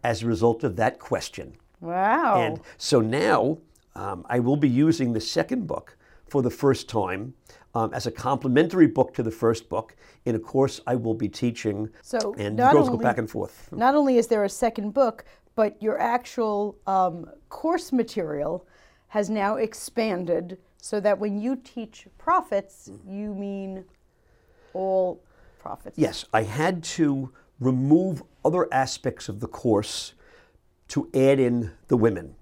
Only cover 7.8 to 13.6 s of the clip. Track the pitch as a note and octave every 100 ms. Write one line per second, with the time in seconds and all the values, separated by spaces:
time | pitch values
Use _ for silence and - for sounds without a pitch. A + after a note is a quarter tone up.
7.8 | A2 B2+ A#2+ - B2+ C#3 C3+ B2+ E3+ F#3
8.8 | D#3+ - B2+ - A2+ A2+ A2+ A2+ - F#2
9.8 | - _ - _ - A2+ A2+ C3+ C3+ -
10.8 | - B2+ A2+ A2 G#2 - A#2+ A2+ A2 G2+
11.8 | G#2+ - - A#3+ G#3+ - - G#2+ B3+ D4
12.8 | C4+ A#3 A#3 B2 A2 A2 F#2+ -